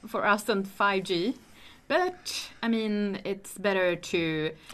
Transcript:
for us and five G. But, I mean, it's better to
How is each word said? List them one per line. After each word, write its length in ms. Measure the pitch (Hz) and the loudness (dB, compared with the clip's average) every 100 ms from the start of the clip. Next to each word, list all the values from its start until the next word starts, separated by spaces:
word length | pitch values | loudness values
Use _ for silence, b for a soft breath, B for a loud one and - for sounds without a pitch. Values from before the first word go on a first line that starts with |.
| 214 | -8
for 200 | 220 208 | -2 2
us 200 | 208 - | 2 2
and 180 | 202 196 | 0 -2
five 360 | - 202 190 | 0 2 2
G. 320 | 180 170 208 - B B B B - | 0 0 0 -2 B B B B 0
But, 600 | 311 370 359 - - - - | 2 2 -2 -10 -10 -10 -6
I 60 | 226 | 0
mean, 520 | 226 220 208 208 196 196 | 0 0 0 -2 -2 -6
it's 320 | 196 - - | -6 -8 -4
better 360 | 202 190 180 | 0 4 2
to 580 | 175 - 175 165 156 156 156 B | 2 -2 0 0 0 -2 -6 B